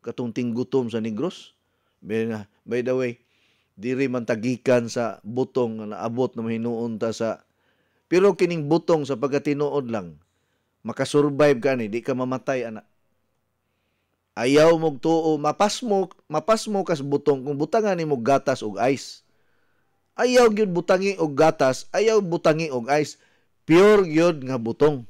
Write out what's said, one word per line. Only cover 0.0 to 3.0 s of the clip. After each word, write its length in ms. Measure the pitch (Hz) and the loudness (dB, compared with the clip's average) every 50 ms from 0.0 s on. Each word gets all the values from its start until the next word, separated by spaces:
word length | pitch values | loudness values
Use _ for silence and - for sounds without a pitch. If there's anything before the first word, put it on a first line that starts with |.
Katong 320 | _ 117 117 - 127 120 | _ -12 -8 -8 -8 -6
tinggutom 560 | 110 - 123 120 113 117 127 - - 139 123 117 | -4 -4 -4 -4 -4 -4 -6 -2 -2 -2 -2 -2
sa 160 | 110 113 110 | -6 -6 -6
Negros. 480 | 117 107 104 139 180 - - - - _ _ _ _ _ _ _ _ _ _ | -6 -6 -6 -6 -6 -8 -10 -20 -20 _ _ _ _ _ _ _ _ _ _
By, 480 | - 90 107 113 113 113 113 107 101 _ _ _ _ | -10 -6 -4 -4 -4 -4 -6 -8 -10 _ _ _ _
by 160 | - 113 123 | -6 -6 -4
the 160 | 123 127 127 | -2 -2 -2
way, 240 | 131 | -2